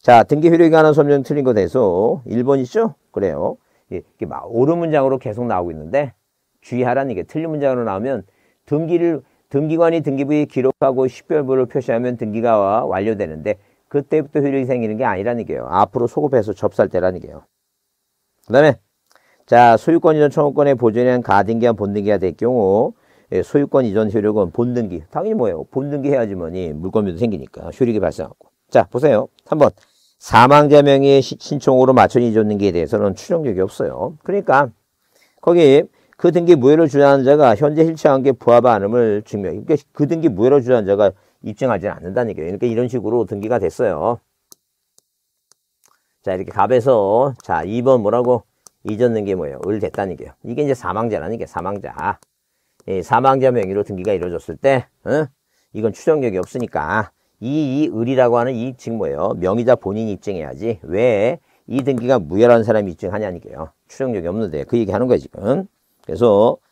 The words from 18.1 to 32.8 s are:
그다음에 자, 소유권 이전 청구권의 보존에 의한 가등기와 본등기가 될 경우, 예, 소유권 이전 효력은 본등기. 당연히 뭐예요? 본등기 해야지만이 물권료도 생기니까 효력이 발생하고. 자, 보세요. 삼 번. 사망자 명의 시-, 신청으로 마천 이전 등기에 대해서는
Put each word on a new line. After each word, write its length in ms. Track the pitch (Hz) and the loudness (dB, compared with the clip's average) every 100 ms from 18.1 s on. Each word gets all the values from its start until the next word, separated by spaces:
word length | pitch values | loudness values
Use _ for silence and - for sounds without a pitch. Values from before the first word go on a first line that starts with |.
| _ _ _ - | _ _ _ 0
그다음에 320 | 120 151 107 _ _ _ _ _ _ _ | 4 4 2 _ _ _ _ _ _ _
자, 320 | 120 120 113 | 6 8 6
소유권 380 | - 165 165 156 | 2 2 2 4
이전 140 | 147 | 2
청구권의 440 | 160 147 139 143 | 2 0 2 2
보존에 320 | 131 120 110 127 | 2 0 2 0
의한 160 | 123 | 0
가등기와 500 | 113 98 98 113 120 | 2 0 2 0 0
본등기가 460 | 110 101 104 101 101 | 0 -4 -2 -2 0
될 180 | 92 76 | -2 -2
경우, 560 | 117 127 95 101 147 - _ _ _ | -2 0 2 2 0 -6 _ _ _
예, 100 | 92 | -4
소유권 440 | 87 - 139 143 120 | -2 -2 0 0 0
이전 260 | 98 107 | 0 0
효력은 380 | 107 104 107 90 | 0 0 0 -2
본등기. 540 | 98 120 120 107 87 80 | -2 -4 -4 -6 -8 -10
당연히 240 | 151 196 | -8 -4
뭐예요? 300 | 220 113 82 - | -2 -2 -4 -8
본등기 400 | 135 143 143 139 | -8 -6 -6 -2
해야지만이 640 | 135 113 95 82 92 87 | -2 -4 -6 -8 -8 -8
물권료도 420 | 76 90 113 101 82 | -8 -4 -2 -2 -4
생기니까 540 | 117 87 67 - 82 | -6 -6 -12 -16 -16
효력이 280 | - 123 107 | -4 -2 0
발생하고. 360 | 87 76 69 - _ _ _ | -4 -6 -12 -16 _ _ _
자, 160 | 123 98 | 2 2
보세요. 380 | 127 147 110 - _ _ | 0 2 2 -2 _ _
삼 100 | 156 | 2
번. 120 | 127 - _ _ _ _ | 2 2 _ _ _ _
사망자 640 | - 113 127 147 147 147 | 2 6 8 6 8 6
명의 400 | 143 139 139 139 | 6 4 4 4
시-, 140 | 127 - | 2 -8
신청으로 560 | - 147 - 127 131 | -10 -4 0 4 4
마천 260 | 127 92 127 | 6 4 4
이전 260 | 120 110 107 | 2 2 0
등기에 240 | 104 101 | 0 0
대해서는 420 | 87 | 0